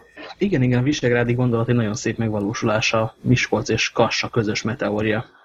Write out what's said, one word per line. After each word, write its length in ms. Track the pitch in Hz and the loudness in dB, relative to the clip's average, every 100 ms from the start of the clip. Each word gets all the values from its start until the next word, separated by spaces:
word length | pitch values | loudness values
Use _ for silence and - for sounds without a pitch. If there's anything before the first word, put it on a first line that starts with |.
| - - - - | -14 -20 -16 -4
Igen, 260 | 202 156 | 0 2
igen, 160 | 127 123 | 2 2
a 40 | |
visegrádi 500 | 131 147 123 120 120 | 2 0 2 2 2
gondolat 360 | 120 123 113 117 | 0 0 0 2
egy 60 | 120 | 0
nagyon 200 | 107 107 | 0 -2
szép 220 | 120 107 | -4 -2
megvalósulása, 1000 | 113 107 101 104 113 107 - 113 113 - | -2 -2 -4 -2 0 0 0 0 -2 -2
Miskolc 480 | 123 123 - 120 123 | 2 2 2 -2 0
és 200 | 110 - | -2 0
Kassa 400 | - 110 - 117 | 2 2 0 -4
közös 320 | 120 104 98 | -2 -2 -2
meteorja, 640 | 110 - 104 104 110 107 - _ | -4 -2 -2 0 0 -2 -4 _